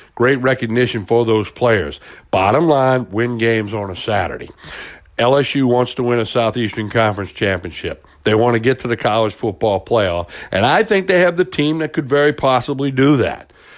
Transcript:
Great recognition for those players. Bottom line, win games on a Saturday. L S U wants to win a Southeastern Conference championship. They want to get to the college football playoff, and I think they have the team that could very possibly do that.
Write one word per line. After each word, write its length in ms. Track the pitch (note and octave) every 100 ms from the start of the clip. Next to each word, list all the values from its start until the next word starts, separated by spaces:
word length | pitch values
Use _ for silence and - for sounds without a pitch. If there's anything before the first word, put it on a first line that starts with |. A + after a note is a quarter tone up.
| -
Great 240 | - A#2+ C3+
recognition 640 | C3 B2+ A#2 A#2+ A#2+ A2+ F#2
for 200 | A#2 A2+
those 240 | A2 G2+
players. 500 | - A#2+ G#2+ D2 - - - -
Bottom 380 | G2 G2 C#3 E3
line, 420 | C#3 C3 B2+ A2+
win 300 | G#2 A#2+ A#2+
games 340 | A2+ A2 G#2
on 160 | G#2+ G2+
a 60 | F2
Saturday. 560 | - G#2 E2+ C#2+ - - - - - - _ -
L 180 | A#2+ C#3+
S 200 | C3+ C#3+
U 120 | C3
wants 280 | B2 B2 -
to 80 |
win 160 | A#2+ A#2+
a 80 | A2
Southeastern 640 | B2 A2+ B2 G#2+ - G#2
Conference 400 | A#2 A2 G2+ F#2+
championship. 760 | - G2+ F#2 F2 - F2 - - _
They 120 | G#2+ A2
want 180 | A#2+
to 60 | A#2+
get 180 | B2 B2+
to 80 | B2
the 100 | A#2
college 360 | A#2 A2 A2
football 500 | - A2+ F#2+ A2 F#2+
playoff, 460 | - A#2+ G2 F2 F2 - -
and 120 | F#2
I 200 | A#2 F3
think 240 | A3 G3+ F#3
they 140 | F3+
have 160 | F3+ E3+
the 80 | F3+
team 340 | - D3 D#3+
that 120 | D3+
could 160 | D3+ C3
very 260 | C#3+ D3
possibly 580 | D3 C3+ B2+ C3 C3+ C#3
do 260 | C3 C#3 C#3
that. 340 | F2 B1+ - _ -